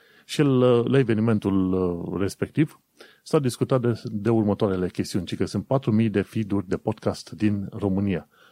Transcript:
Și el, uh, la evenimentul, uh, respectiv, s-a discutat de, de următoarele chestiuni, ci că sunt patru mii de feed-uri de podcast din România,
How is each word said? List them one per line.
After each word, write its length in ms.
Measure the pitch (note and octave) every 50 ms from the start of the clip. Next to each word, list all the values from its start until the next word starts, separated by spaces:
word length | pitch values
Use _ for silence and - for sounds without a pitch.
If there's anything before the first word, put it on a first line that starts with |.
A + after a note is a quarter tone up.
| _ _ _ _ _
Și 160 | - - -
el, 200 | D3 C#3 C3 B2+
uh, 240 | B2 B2+ A#2+ A#2+ A#2
la 120 | A#2+ B2
evenimentul, 760 | C#3 B2+ A2 A2+ G#2+ A2 A#2 A2 G2+ - G2 G2 F#2+ F#2 F#2 F#2
uh, 460 | F#2 F#2 F2 F2 E2+ F2+ F2+ F2+ F2
respectiv, 640 | G2 F#2 - - G2+ - - C3+ D#3 - - _ _ _ _ - - - _ _ -
s-a 160 | - - D#3
discutat 420 | C3+ B2 - - B2 - C3+ B2+
de, 200 | A#2 A#2+ A2 - -
de 260 | A#2 A2 G#2 G2+ A#2
următoarele 600 | A#2 A2+ G#2 G#2 G2 - A2+ G2+ F#2+ F2+ F2+ F2
chestiuni, 360 | - - F#2+ - - G2+ E2+
ci 100 | - -
că 100 | - F#2
sunt 200 | E2 - G2+ -
patru 260 | - C3 C3+ - A#2+
mii 180 | G#2+ A2 A2+ A2
de 120 | G2+ G2+
feed-uri 460 | F#2+ - - A2+ G#2+ F#2+ G2 G2+ F2+
de 100 | F#2 F#2+
podcast 520 | - - A2 G2+ - - G#2 E2+ - - -
din 380 | - D#2 G#2 G#2 G#2 G2+ G2 -
România, 560 | - - G#2 G2 F#2+ G2 G2+ G2+ F#2 D#2 - _ _ _ _ _